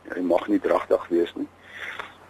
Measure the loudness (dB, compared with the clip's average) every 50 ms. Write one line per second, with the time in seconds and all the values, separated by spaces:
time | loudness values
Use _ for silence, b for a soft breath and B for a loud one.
0 | -16 -10 -6 -4 0 2 2 2 2 2 0 0 2 2 2 2 2 2 0 0
1 | 2 0 2 2 2 0 -2 -6 -8 -8 -10 B B B B B B B B B
2 | B B B B B